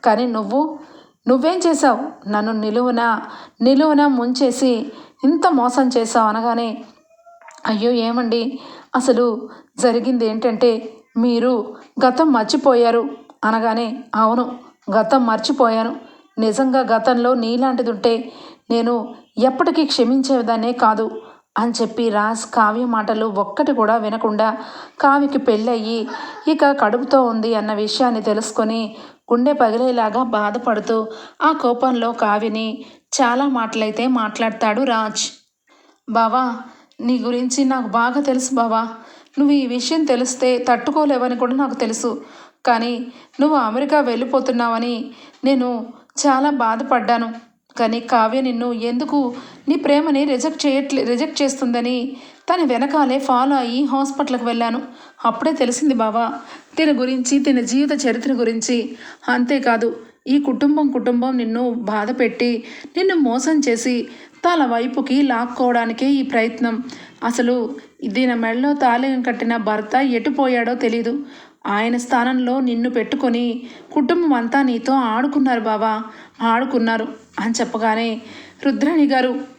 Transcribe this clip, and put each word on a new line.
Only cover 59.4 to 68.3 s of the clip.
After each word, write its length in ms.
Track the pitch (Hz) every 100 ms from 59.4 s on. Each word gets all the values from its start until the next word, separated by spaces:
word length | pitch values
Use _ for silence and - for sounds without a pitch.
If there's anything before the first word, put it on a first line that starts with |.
| 247 277 247 226 226 - - _ -
ఈ 120 | 285
కుటుంబం, 480 | 285 220 285 302 294
కుటుంబం 500 | 247 247 240 254 254
నిన్ను 360 | 226 226 247
బాధ 460 | 233 214 214 208 247
పెట్టి 440 | 240 - 240 233 - - - -
నిన్ను 180 | 370 349
మోసం 460 | 262 240 285 311 277
చేసి 400 | 233 254 240 - - - _ 349
తన 120 | 339 262
వైపుకి 560 | 233 247 262 - 254
లాక్కోవడానికే 880 | 285 233 240 - 247 240 226 226 262
ఈ 140 | 277
ప్రయత్నం. 600 | 262 233 226 233 233 220 254 - - -
అసలు 520 | 233 240 240 247 226 - - _ 247
దీని 300 | 202 254